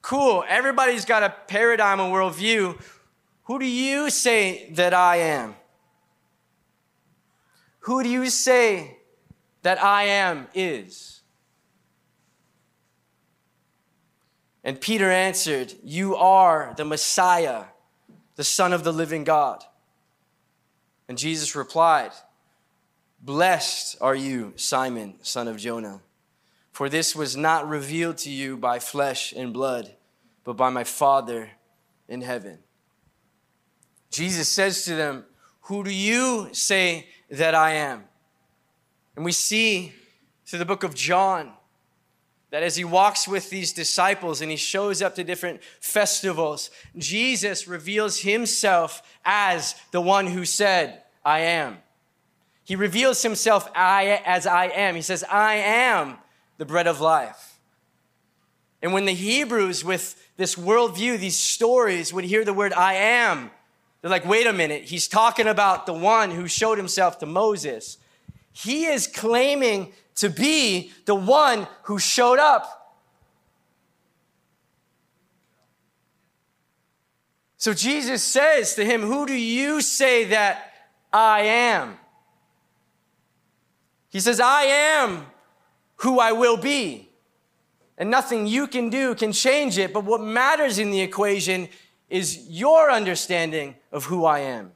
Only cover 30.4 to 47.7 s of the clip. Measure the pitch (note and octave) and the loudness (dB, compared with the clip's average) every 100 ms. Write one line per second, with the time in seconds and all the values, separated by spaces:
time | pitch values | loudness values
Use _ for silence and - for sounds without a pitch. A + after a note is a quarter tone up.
30.4 | - A2+ C3 B2+ A#2 - C#3 C3+ A#2 A#2 | -14 -2 0 0 -6 0 2 2 0 -10
31.4 | A2 _ _ _ _ _ _ B2+ B2 B2 | -10 _ _ _ _ _ _ -14 -8 -10
32.4 | G2 D#2+ _ _ _ _ _ _ _ _ | -10 -20 _ _ _ _ _ _ _ _
33.4 | _ _ _ _ _ _ _ - F3 F3 | _ _ _ _ _ _ _ -6 -4 -4
34.4 | D3 - G3 F#3+ - D#3+ D3+ C3 - _ | -2 0 0 -2 -6 -4 -4 -6 -14 _
35.4 | _ _ - G3+ G3 F#3+ G3+ A#3+ B3+ A#3+ | _ _ -10 -8 -6 -4 0 0 0 -2
36.4 | F3+ - - G3 F#3 E3 - _ _ C3+ | -6 -6 0 2 2 -2 -10 _ _ -2
37.4 | D#3+ D#3+ D#3 D#3 D3 A#2+ G2+ _ _ _ | 2 4 4 2 -4 -8 -16 _ _ _
38.4 | _ _ _ _ _ _ _ - E3 E3+ | _ _ _ _ _ _ _ -10 -4 -2
39.4 | - G#3+ A3+ F#3+ F3 - _ _ _ _ | 0 2 2 0 -6 -18 _ _ _ _
40.4 | - F3 E3+ G3 F#3 C#3 - F3+ F#3+ F#3 | -12 -8 -4 -4 -4 -6 0 2 2 0
41.4 | C#3+ G#2 _ _ _ _ _ _ _ _ | -6 -18 _ _ _ _ _ _ _ _
42.4 | _ D3 E3+ D#3+ F3 F3+ G3+ - - G3 | _ -4 -4 -4 0 4 4 2 -4 -4
43.4 | F#3 F#3+ E3+ - D#3+ - F#3 G3 F3+ C#3 | -6 -6 -6 -4 -4 2 2 0 -4 -6
44.4 | D#3 D#3 - G3 G3+ F3+ F#3+ - E3+ F3 | -6 -6 -4 -2 -2 -2 -4 -4 -8 -6
45.4 | F3+ D#3 - - - G#3+ G3+ - F#3+ D#3+ | -8 -10 -18 -14 -4 0 0 0 -4 -2
46.4 | D#3+ D3+ - - - F3 C#3+ G3+ B3+ A#3+ | -4 -4 -12 -16 -20 -10 -6 -2 -2 -2
47.4 | G3+ F#3 - | -4 -6 -10